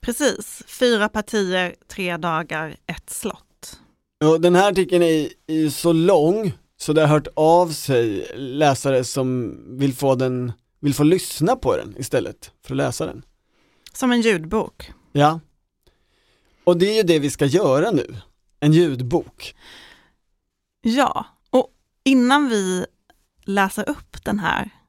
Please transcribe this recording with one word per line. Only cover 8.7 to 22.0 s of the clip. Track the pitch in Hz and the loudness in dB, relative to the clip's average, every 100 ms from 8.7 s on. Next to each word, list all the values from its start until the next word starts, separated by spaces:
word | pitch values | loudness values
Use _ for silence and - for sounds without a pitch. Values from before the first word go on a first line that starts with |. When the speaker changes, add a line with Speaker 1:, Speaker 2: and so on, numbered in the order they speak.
| 131 139 135 | 2 0 0
Speaker 2:
som | 123 - 131 127 117 - 60 127 | -2 -4 -2 -2 -6 -10 -16 -4
vill | 139 | -2
få | 127 139 | 0 0
den, | 131 131 127 123 117 _ _ | 2 0 -2 -6 -10 _ _
vill | 147 | -4
få | 135 | 2
lyssna | 147 185 - - 160 262 | 2 2 -2 -4 0 0
på | 131 82 | 0 -2
den | 71 104 | -4 -12
istället | 120 131 101 - - _ | -4 -4 -4 -12 -20 _
för | - | -10
att | 131 | -4
läsa | 139 - - | -4 -4 -8
den. | - - _ _ _ _ _ - | -10 -20 _ _ _ _ _ -20
Speaker 1:
Som | - 262 | -6 0
en | 240 | 0
ljudbok. | 226 190 160 214 - _ - - _ | 2 0 -2 -4 -6 _ -20 -20 _
Speaker 2:
Ja. | 143 147 165 - _ _ _ _ _ _ _ _ _ _ _ | 2 2 2 -10 _ _ _ _ _ _ _ _ _ _ _
Och | - 175 | 0 2
det | 190 | 2
är | 220 | 2
ju | |
det | 190 160 | 2 2
vi | 143 | 2
ska | - 139 | 0 0
göra | 151 196 131 190 | 2 2 2 2
nu. | 175 - 101 - _ _ _ | 0 -2 -12 -20 _ _ _
En | 147 | 2
ljudbok. | 160 175 127 123 165 - _ - - - - - _ _ _ _ _ _ _ _ _ | 4 4 0 -2 -4 -4 _ -20 -20 -20 -20 -20 _ _ _ _ _ _ _ _ _
Speaker 1:
Ja, | 233 240 277 - - _ _ | -4 0 0 -2 -10 _ _
och | 254 - _ _ _ | 0 0 _ _ _